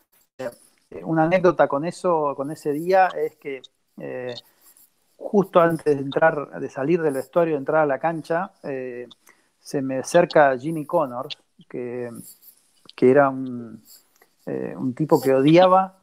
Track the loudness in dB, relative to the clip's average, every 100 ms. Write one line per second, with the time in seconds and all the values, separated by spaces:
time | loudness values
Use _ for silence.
0 | _ _ _ _ -12 -12 _ _ _ -16
1 | -4 0 2 4 2 2 0 0 -6 -6
2 | -2 0 -2 -6 -10 -8 -6 -6 0 2
3 | 2 0 -8 _ -14 -14 _ _ _ -16
4 | -12 -10 -10 -12 _ _ _ _ _ _
5 | _ _ -2 0 2 4 4 2 0 -2
6 | -2 0 2 0 -8 -10 -10 -6 -2 0
7 | 0 -4 -4 -2 0 -2 -2 0 0 -2
8 | -4 -6 -6 -6 -6 _ -12 -10 -10 -12
9 | -14 _ _ _ _ _ -10 -6 -4 -6
10 | 2 2 4 4 4 2 -4 -8 -2 -2
11 | -2 -6 -12 -14 _ _ _ -12 -10 -8
12 | -10 -12 -20 -20 -20 _ _ _ _ 2
13 | 4 6 4 0 -8 -10 -12 -18 _ -20
14 | _ _ _ _ -10 -8 -8 -6 -8 -4
15 | 2 2 4 4 6 6 6 4 2 _